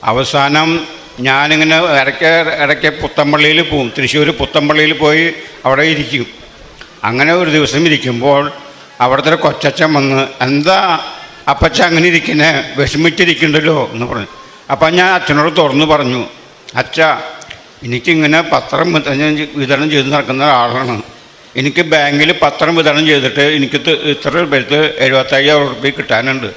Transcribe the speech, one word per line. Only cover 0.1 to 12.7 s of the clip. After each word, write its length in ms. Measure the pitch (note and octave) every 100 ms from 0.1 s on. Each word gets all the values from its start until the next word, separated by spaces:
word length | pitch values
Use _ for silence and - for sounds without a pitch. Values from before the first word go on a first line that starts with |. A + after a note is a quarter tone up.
| A#2 C3 C#3+ C#3 D3 D#3+ E3 - - - -
ഞാനിങ്ങനെ 800 | B2+ C3+ D3 D#3 D#3 D#3+ F3 C#3+
ഇടയ്ക്ക്, 560 | C3 - E3 E3 D#3+ D3+
ഇടയ്ക്ക് 380 | C#3+ D3 D#3 D3+
പുത്തമ്പള്ളിയിൽ 600 | C#3+ - C#3+ D3 D3+ D#3
പോവും, 320 | D#3+ D3+ B2 B2+
തൃശ്ശൂർ 320 | C3 D3 D3
പുത്തമ്പള്ളിയിൽ 640 | - C#3 D#3 D3 D3+ D3+
പോയി 400 | D3+ D3+ D#3 E3 D#3+ - - C3
അവിടെ 180 | C3+
ഇരിക്കും. 420 | D#3 D3+ C3 C#3 A#2 - - - - - - -
അങ്ങനെ 300 | G#2+ A#2+ D3+
ഒരു 160 | F3 F3
ദിവസം 360 | D3+ C#3+ C#3 E3
ഇരിക്കുമ്പോൾ 680 | D3 B2+ A#2+ C3+ C#3+ C#3+ - - - - -
അവിടുത്തെ 280 | B2+ C3+ D3+
ഒരു 60 | D#3+
കൊച്ചച്ഛൻ 580 | D#3 - C#3+ - D#3+
വന്ന്, 340 | D3+ C3+ C3+ C3+ -
"എന്താ 560 | B2+ C#3+ D3+ F#3+ F#3+ E3 - - - - -
അപ്പച്ച 320 | C#3 E3 -
അങ്ങനെ 260 | F3+ E3 F3
ഇരിക്കണേ, 680 | E3 - D3+ D#3 D3 -